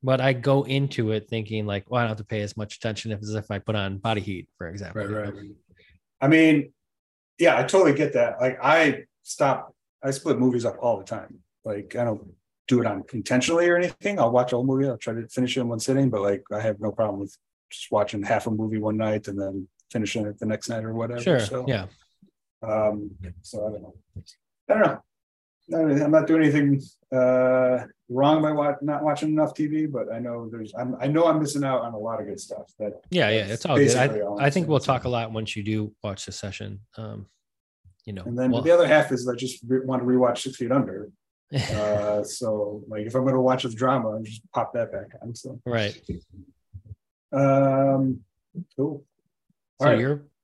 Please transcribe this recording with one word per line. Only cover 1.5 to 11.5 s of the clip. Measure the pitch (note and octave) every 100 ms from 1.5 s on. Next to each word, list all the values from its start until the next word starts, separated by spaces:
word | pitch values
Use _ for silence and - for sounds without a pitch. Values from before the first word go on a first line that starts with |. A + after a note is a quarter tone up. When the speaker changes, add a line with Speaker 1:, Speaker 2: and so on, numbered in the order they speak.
| A2 G#2
Speaker 1:
like, | G2+ -
"Well, | B2
I |
don't | A#2
have | G#2+
to |
pay | G#2 A2
as | G#2 A2
much | G#2 -
attention | A2+ G#2 A2+
if, | G#2
as | G#2
if | G#2+ -
I | G2+
put | - G#2
on | G2 F#2+
Body | A2+ G#2
Heat," | G2 F2+ - -
for | F2
example. | G2 F#2 G#2
Speaker 2:
Right, | G2+ G#2+ G2+
right. | G2+ G2+ - _ _ _ _ _ -
I | C#3
mean, | D#3+ D#3+ D3+ - _ _ _ _ _ _ -
yeah, | C3 B2
I |
totally | - F#3+ E3+
get | C#3 C#3+
that. | B2 A#2 -
Like, | B2+ B2+
I | C3 E3 D3+ A#2 - _
stop, | - - C#3 A#2 - _ _ _
I | C3+
split | C#3 E3 A#2+
movies | B2+ A#2+ A#2
up | -
all | A#2+ G2+
the |
time. | F#2 G#2+ F2+ - _